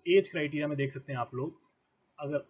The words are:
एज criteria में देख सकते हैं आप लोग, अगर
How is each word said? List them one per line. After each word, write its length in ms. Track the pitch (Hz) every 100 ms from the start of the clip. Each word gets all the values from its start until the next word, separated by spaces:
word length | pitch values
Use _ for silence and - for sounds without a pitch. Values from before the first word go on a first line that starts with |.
| 170
एज 200 | 190 190
criteria 400 | 170 147 147 147
में 80 | 143
देख 120 | 135
सकते 220 | 139 135
हैं 80 | 127
आप 140 | 120
लोग, 280 | 127 - - _ _ _ _ _ -
अगर 220 | 143 143